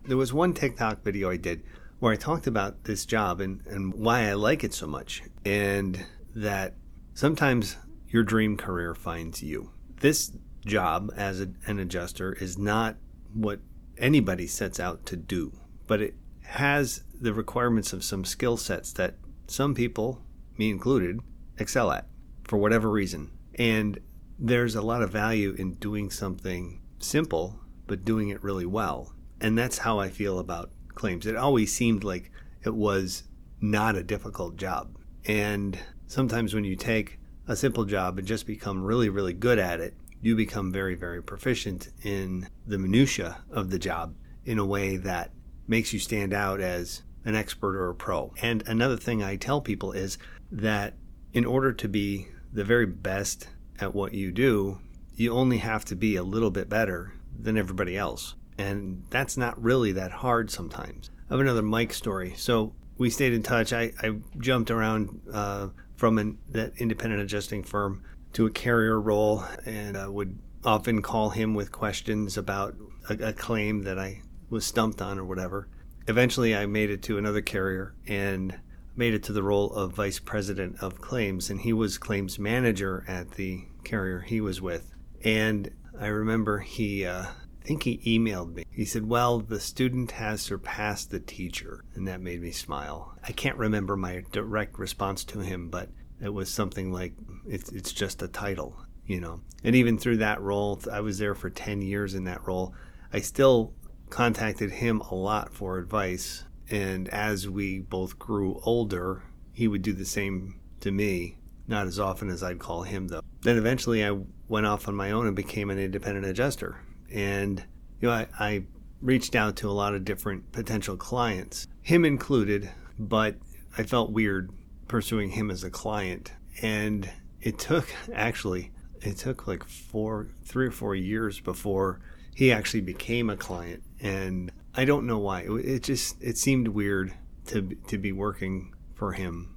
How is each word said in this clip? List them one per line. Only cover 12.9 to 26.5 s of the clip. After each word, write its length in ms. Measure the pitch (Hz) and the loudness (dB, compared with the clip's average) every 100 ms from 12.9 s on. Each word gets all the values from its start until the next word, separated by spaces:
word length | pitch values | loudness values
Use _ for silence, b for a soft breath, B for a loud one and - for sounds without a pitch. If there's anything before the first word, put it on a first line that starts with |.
| 110 - - - | -2 -12 -18 -10
what 260 | 110 107 101 - - - - | -2 -2 -2 -8 -18 -16 0
anybody 500 | 123 151 98 90 87 | 6 6 6 2 -2
sets 320 | - 120 - | -2 -2 0
out 260 | 87 82 - | -2 -4 -6
to 100 | 90 | -8
do, 340 | 82 92 76 - - - - | -2 -2 -2 -8 -16 -16 0
but 140 | 107 | 2
it 140 | 104 - - - | 2 -4 -14 -16
has 600 | - - 143 143 135 - - - | -10 0 2 4 2 -2 -10 -2
the 140 | 117 | 0
requirements 600 | 107 107 123 120 113 98 | 0 0 2 4 4 2
of 100 | 95 | -4
some 220 | - 98 92 | -2 -2 -2
skill 320 | - 127 117 | 0 0 2
sets 360 | - 90 - | 0 -2 -2
that 220 | - 92 - - - - | 0 0 -2 -12 -14 -8
some 260 | - 143 | 0 2
people, 480 | 123 120 - 110 127 - - - - | 2 0 0 -2 -2 -10 -16 -12 0
me 120 | 110 | 0
included, 500 | 98 120 135 90 107 - - - - | 2 4 4 4 -2 -6 -14 -14 -6
excel 340 | 131 135 110 | 0 4 4
at 160 | 62 - - - - - | 2 -4 -14 -16 -14 0
for 120 | 104 | 4
whatever 320 | 104 113 110 | 6 6 6
reason. 400 | 104 95 90 73 - - - | 4 2 -2 -8 -12 -10 2
And 440 | 117 110 107 104 - - - - | 4 6 2 -2 -10 -16 -16 -2
there's 360 | 120 123 120 110 | 4 6 4 2
a 60 | |
lot 200 | 107 120 | 0 2
of 100 | 104 | 2
value 420 | 104 107 110 101 - | 2 4 4 2 0
in 160 | 95 | -2
doing 360 | 82 104 104 101 | -2 -2 -2 -2
something 720 | - 98 90 98 | -2 -4 -2 -4